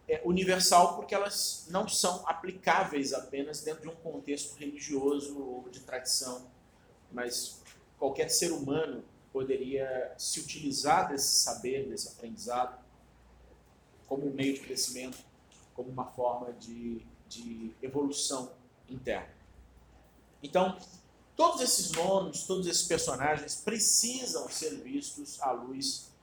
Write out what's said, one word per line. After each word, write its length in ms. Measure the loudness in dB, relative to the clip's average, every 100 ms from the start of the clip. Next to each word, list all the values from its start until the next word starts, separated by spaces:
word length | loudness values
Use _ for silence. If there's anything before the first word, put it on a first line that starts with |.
| -2
é 140 | 0
universal 720 | 2 4 4 4 8 10 10 4
porque 180 | -2
elas 520 | 0 0 0 -2 -4 -2
não 180 | -2 0
são 380 | 2 2 2 -2
aplicáveis 840 | -4 -6 -2 4 4 4 0 0
apenas 500 | -2 -4 -6 -6 -6
dentro 200 | -8 -8
de 60 | -10
um 80 | -10
contexto 600 | -10 -8 -4 -4 -6 -8
religioso 840 | -10 -8 -4 2 2 2 -2 -6
ou 300 | -8 -8 -10
de 120 | -16
tradição, 680 | -8 -6 0 0 0 -8 -12 -20 -20 -20 -20 -20 -10
mas 500 | -6 -4 -4 -6 -10 -20 -20 -20 -2
qualquer 320 | 0 0 2
ser 220 | 2 2
humano 520 | 0 0 0 -2 -4 -12 -20 -6
poderia 800 | -2 0 0 0 -2 -2 -2 -4 -4
se 240 | -4 -4
utilizar 680 | -6 -6 -4 2 6 6 4
desse 280 | 2 4 4
saber, 520 | 4 0 -2 -2 -2
desse 200 | -6 -8
aprendizado, 720 | -10 -12 -10 -2 0 0 -6 -20 -20 -20 -20 -20 -20 -20 -20 -20 -20 _ -20 -6
como 200 | -2 -2
um 60 |
meio 220 | 0 0
de 60 | 0
crescimento, 580 | -4 -4 -4 -4 -10 -12 -18 -20 -20 -20 -14
como 160 | -10 -8
uma 160 | -8 -6
forma 460 | -2 0 0 -6
de, 520 | -10 -14 -10 -8 -8 -10 -20 -16
de 440 | -14 -12 -10 -10 -10
evolução 680 | -4 0 0 0 -2 -2 -6 -12 -20 _ -16
interna. 440 | -6 -4 -4 -6 -18 -20 -20 -20 -20 -20 -20 -20 -20 -20 -16
Então, 360 | 0 4 4 0 -12 -20 -20 -20 -8 4
todos 240 | 4 6
esses 320 | 2 2 2
nomes, 520 | 2 4 4 2 -4
todos 220 | -2 -2 0
esses 160 | 0
personagens 720 | 2 2 0 0 2 0 -2 -6
precisam 920 | -2 2 6 6 4 0 -4 -4 -4
ser 260 | -4 -4 -6
vistos 640 | -6 -6 -6 -10 -12 -4
à 120 | -2
luz 580 | -2 -4 -4 -4 -4 -10 -20